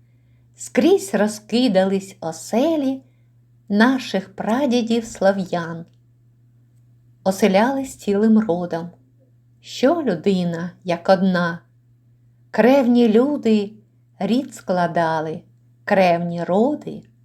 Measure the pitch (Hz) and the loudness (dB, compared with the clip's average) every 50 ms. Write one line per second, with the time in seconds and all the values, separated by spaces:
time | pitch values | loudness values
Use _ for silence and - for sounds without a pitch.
0 | _ _ _ _ _ _ _ _ _ _ _ - - - - - 226 330 392 392 | _ _ _ _ _ _ _ _ _ _ _ -20 -12 -4 -2 2 4 4 4 2
1 | - - - 190 208 214 214 - - - 214 240 254 247 185 185 190 196 196 190 | 0 -2 -2 0 0 0 -2 -6 -10 -4 0 0 2 2 2 2 2 2 0 -4
2 | 190 - - - - 160 165 - - - - 226 277 330 320 302 269 262 269 269 | -4 -8 -16 -12 -10 -10 -10 -10 -8 -4 -2 0 0 0 0 0 -2 -2 -4 -6
3 | - _ _ _ _ _ _ _ _ _ _ _ _ - 202 208 220 254 269 247 | -10 _ _ _ _ _ _ _ _ _ _ _ _ -2 2 4 4 4 2 0
4 | - - - 190 190 - - - 185 208 226 262 294 262 233 247 220 226 226 233 | -4 -4 -6 -6 -6 -6 -12 -8 -4 -2 -2 0 0 0 0 0 0 0 -2 -2
5 | 226 - - - 190 190 202 196 180 - - 175 170 165 165 165 170 _ _ _ | -4 -6 -6 0 0 0 2 0 -4 -4 -4 -6 -6 -6 -10 -12 -14 _ _ _
6 | _ _ _ _ _ _ _ _ _ _ _ _ _ _ _ _ _ _ _ _ | _ _ _ _ _ _ _ _ _ _ _ _ _ _ _ _ _ _ _ _
7 | _ _ _ _ - 190 190 - 226 196 185 196 226 254 277 269 262 - - - | _ _ _ _ -4 -4 -2 0 0 2 4 2 2 2 0 -4 -6 -10 -12 -10
8 | - 208 202 202 220 226 220 214 - - 170 180 180 170 165 165 175 175 - _ | -6 -2 0 2 2 4 4 4 2 0 -2 -4 -4 -6 -8 -8 -8 -10 -16 _
9 | _ _ _ _ _ _ _ _ _ _ _ _ - - - - 247 262 339 339 | _ _ _ _ _ _ _ _ _ _ _ _ -20 -16 -6 0 2 2 2 2
10 | 294 240 180 160 - 202 196 180 175 175 165 165 175 175 - _ - 180 170 165 | 0 -2 -2 -2 0 0 0 0 0 -2 -4 -6 -8 -10 -12 _ -6 -4 -4 -2
11 | - - 190 175 190 190 180 175 175 165 170 170 _ _ _ _ _ _ _ _ | 2 2 2 4 4 0 2 0 0 -2 -4 -8 _ _ _ _ _ _ _ _
12 | _ _ _ _ _ _ _ _ _ _ - - 220 247 269 285 254 233 240 240 | _ _ _ _ _ _ _ _ _ _ 0 2 4 4 4 4 4 4 4 4
13 | 240 220 202 226 254 294 294 262 - 220 220 208 202 196 - - _ _ _ _ | 4 4 4 4 2 2 -2 -2 0 0 0 0 0 -4 -10 -18 _ _ _ _
14 | _ _ _ - 196 196 220 262 285 - - - - - 185 180 175 170 165 175 | _ _ _ -8 -4 -2 -2 -2 -2 -6 -12 -14 -6 -4 -2 0 0 0 0 0
15 | 165 160 160 156 156 160 160 170 - _ _ _ _ _ _ _ - - 208 190 | 0 0 -2 -4 -4 -6 -8 -12 -14 _ _ _ _ _ _ _ -4 0 2 2
16 | 190 180 170 170 175 175 170 170 170 165 175 202 226 285 302 294 - - - - | 4 4 2 0 -2 -6 -6 -6 -4 -2 0 0 0 0 -2 -4 -8 -12 -14 -14
17 | - _ _ _ _ | -18 _ _ _ _